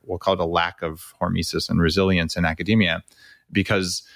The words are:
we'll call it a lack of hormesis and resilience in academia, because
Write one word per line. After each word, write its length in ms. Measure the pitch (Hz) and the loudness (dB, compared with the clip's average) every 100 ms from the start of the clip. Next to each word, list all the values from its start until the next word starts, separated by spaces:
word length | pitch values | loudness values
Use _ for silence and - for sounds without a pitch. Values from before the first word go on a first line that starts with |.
we'll 140 | - 90 | -8 -4
call 160 | - | 0
it 60 | 92 | 0
a 60 | 85 | 0
lack 340 | 85 85 - | 0 0 -2
of 320 | 82 80 - - | -8 -8 -14 -6
hormesis 480 | 90 90 85 82 - | -2 0 -2 -4 0
and 140 | 87 | 2
resilience 540 | 85 85 95 90 82 - | 2 4 4 2 0 -2
in 100 | 85 | -2
academia, 560 | 80 90 110 90 80 - _ - - _ | -2 0 2 2 0 -6 _ -20 -20 _
because 500 | 101 95 104 92 - - | -2 0 0 0 -6 -10